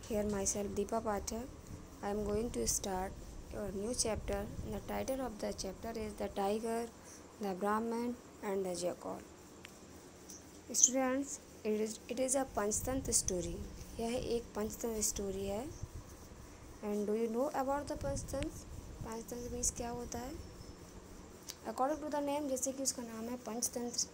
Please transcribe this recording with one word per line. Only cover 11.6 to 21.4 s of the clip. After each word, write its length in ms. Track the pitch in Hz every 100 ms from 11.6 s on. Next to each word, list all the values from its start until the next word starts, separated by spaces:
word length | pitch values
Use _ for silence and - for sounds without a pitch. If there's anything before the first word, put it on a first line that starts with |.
it 180 | 220 214
is, 200 | 220 220 -
it 100 | 247
is 160 | 262
a 100 | 277 269 -
पंचतंत्र 560 | 208 208 - 262 262
story। 420 | 220 - 180 170 170 - - - -
यह 160 | 226 247
एक 360 | - 233 233 -
पंचतंत्र 460 | 214 - 233 220
स्टोरी 440 | 214 - 196 190 196
है। 200 | 202 285 - - - - - - - - - - -
And 220 | 208 208 202
do 80 | 214
you 80 | 226 226
know 140 | 277 -
about 300 | 262 285 285
the 80 | 294
पंचतंत्र? 440 | 277 277 - 269 320 - - - - -
पंचतंत्र 500 | 233 226 226 240 240
मीन्स 160 | 240 247
क्या 200 | - 233
होता 280 | 240 240 240
है? 140 | 254 330 - - - - - - - - - -